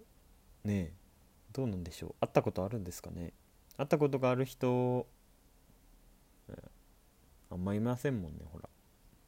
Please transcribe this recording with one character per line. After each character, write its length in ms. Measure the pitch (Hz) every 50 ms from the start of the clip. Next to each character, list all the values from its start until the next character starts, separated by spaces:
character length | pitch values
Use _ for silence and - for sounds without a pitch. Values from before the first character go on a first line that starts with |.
| 220 - - - - - - - - - - - -
ね 280 | 104 101 98 87 76
え。 0 | - - - - - - - - - - - -
ど 120 | - 135 135
う 40 | 117
な 80 | 98
ん 80 | 90 85
で 60 | 82
し 140 | - - 82
ょ 40 | 85
う。 60 | - -
会 80 | - -
っ 40 |
た 100 | - 151
こ 100 | - 110
と 120 | - - 92
あ 40 | 101
る 100 | 120 113
ん 60 | 90
で 80 | 90
す 80 | - -
か 100 | - 87
ね。 220 | 85 87 85 85 - - - - - - - - - -
会 80 | 147
っ 20 | 147
た 80 | 175
こ 140 | 151 147 139
と 80 | 139 131
が 100 | 131 127
あ 60 | 127
る 100 | 123 135
人、 640 | - - - 131 123 123 123 123 123 123 123 - - - - - - - - - - - - - - - - - - - - - - - - - - - - - -
え、 120 | - - - - - - - - - - - - - - - - - - - -
あ 40 | 90
ん 100 | 90 90
ま 100 | 98 101
い 60 | 107
ま 160 | 113 120 123
せ 140 | 120 - 147
ん 100 | 131 110
も 80 | 90 76
ん 80 | 76
ね、 80 | 76 78 76
ほ 60 | 82 -
ら。 100 | - - - - _ - - _ - - - - -